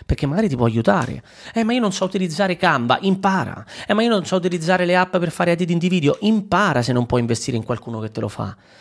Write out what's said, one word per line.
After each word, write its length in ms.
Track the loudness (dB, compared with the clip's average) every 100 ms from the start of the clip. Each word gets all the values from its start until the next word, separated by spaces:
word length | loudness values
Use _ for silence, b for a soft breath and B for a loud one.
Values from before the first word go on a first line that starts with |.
| B
perché 200 | -2 0
magari 240 | 0 0
ti 80 | 2
può 80 | 2
aiutare. 580 | 2 2 2 0 -8 B B B
"Eh, 100 | -4
ma 80 | 0
io 80 | 0
non 140 | 0
so 100 | -2
utilizzare 540 | -2 -2 -2 0 -2 0
Canva", 400 | 2 2 2 0
impara. 640 | 2 0 2 0 -2 -8 -16 B B
"Eh, 60 |
ma 100 | 0
io 60 | 2
non 160 | 2 0
so 100 | -2
utilizzare 480 | 0 -2 0 2
le 140 | 4 2
app 180 | 2 0
per 140 | -2
fare 200 | -2 0
editing 280 | 0 0 0
di 80 | 2
video", 300 | 2 2 2
impara 640 | 2 2 2 2 2 2
se 100 | 2
non 140 | 0 2
puoi 160 | 0
investire 340 | 0 -2 -2 -4
in 80 |
qualcuno 380 | -4 -6 -6 -10
che 100 | -8
te 80 | -6
lo 80 | -8
fa. 300 | -6 -10 -10 b b